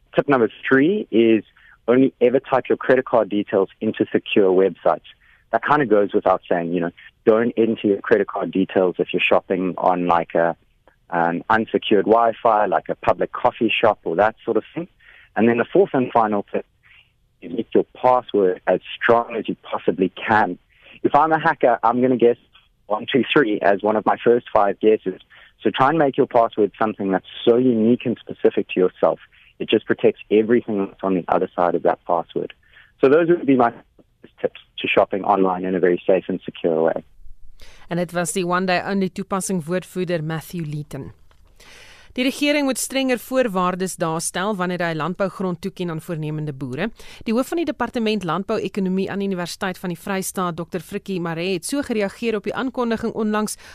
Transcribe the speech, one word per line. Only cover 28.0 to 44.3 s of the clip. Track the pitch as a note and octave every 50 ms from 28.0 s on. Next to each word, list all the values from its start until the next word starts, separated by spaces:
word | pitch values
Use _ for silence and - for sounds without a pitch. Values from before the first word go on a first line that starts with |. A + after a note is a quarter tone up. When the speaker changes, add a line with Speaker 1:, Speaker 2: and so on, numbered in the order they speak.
| -
Speaker 1:
and | B2 G#2 -
specific | - - - - - A2 - - G2 -
to | - F2+
yourself. | F#2 F#2 - - - E2 D#2 - - _ _ _ _ _ _ _
It | - -
just | A#2+ G#2+ -
protects | - A2+ - - A2 - - - -
everything | G2+ G#2+ A2 G#2 B2 A#2 - - G#2+ G2 G2
that's | G2 - _ -
on | F#2+ F#2+
the | F2 - -
other | - F2 F#2 - -
side | - F2 F2 E2
of | E2 -
that | F2 - - _
password. | - F2+ E2 D#2+ - - E2+ D#2+ - - - _ _ _ - - _ _ _
So | - C3
those | C#3+ E3 F3 E3
would | F3 E3 D3+
be | C3 C3+
my | A#2+ A#2+ A#2 - - - _ _ _ _ _ _ _ - - _ _
tips | - - - - - _ _ -
to | - -
shopping | - A2+ G2 - - G2 F#2
online | - G#2 F#2+ F#2+ F#2 F2+ F2+ F#2
in | F#2 F#2
a | F2
very | E2+ F2+ F2 E2+ -
safe | - F#2+ F2+ - -
and | F#2 F2
secure | - - - - - F2 D#2+ D#2 E2
way. | D#2+ - - - - - - - - - - - - - - - - - - - -
Speaker 2:
En | F3
dit | E3+ F3+ E3+ F3
was | F3 F3 E3 -
die | G3 F3
One | F3 F3+ F3+ F#3+
Day | F#3 F3+ E3+ -
Only | - G3 G3 F#3+ F#3
toepassing | - G#3 F#3+ - G3+ F#3+ F3+ - F#3+ F3+ C#3
woordvoerder | D#3+ F3+ F#3 E3 - - F3+ F#3 E3 F3+ E3 D3+
Matthew | D#3 D#3+ D#3 - - - F3 E3
Leeton. | D3 D3 D3 D3+ - - C#3 B2 - - - - - _ _ _ _ _ - - - - - - - - - - - -
Die | B3 B3+
regering | C#4 - - C#4+ D4 D4 D4 C#4+
moet | C4+ B3+ -
strenger | - - B3+ C4+ C4+ B3+ B3 -
voorwaardes | - - C4 C4 B3+ A#3+ F3+ F#3 F3+ F3+ F#3 F3+ F#3+ F3+ -
daarstel | - F3 D#3+ D#3+ E3 - -